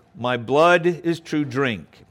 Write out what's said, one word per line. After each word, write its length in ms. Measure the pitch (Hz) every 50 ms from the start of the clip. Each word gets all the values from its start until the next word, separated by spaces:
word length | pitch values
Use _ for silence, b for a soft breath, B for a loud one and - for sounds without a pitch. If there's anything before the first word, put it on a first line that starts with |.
| _ _ _
my 220 | - 117 123 123
blood 500 | 120 113 110 135 147 165 175 175 175 160
is 320 | 175 170 - - 170 165 165
true 260 | - - 160 151 147
drink. 600 | 131 117 135 139 123 110 85 73 - _ _ _ _